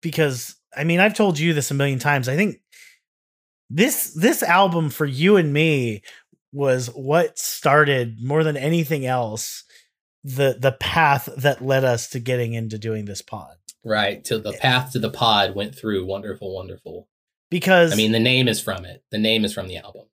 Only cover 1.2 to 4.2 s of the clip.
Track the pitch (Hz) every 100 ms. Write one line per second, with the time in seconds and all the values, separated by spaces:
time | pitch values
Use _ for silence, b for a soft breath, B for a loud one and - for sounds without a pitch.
1.2 | 208 151 165 151 - 139 143 131 143 143
2.2 | 123 143 202 - _ b b b b _
3.2 | _ _ _ _ _ 151 247 - - 156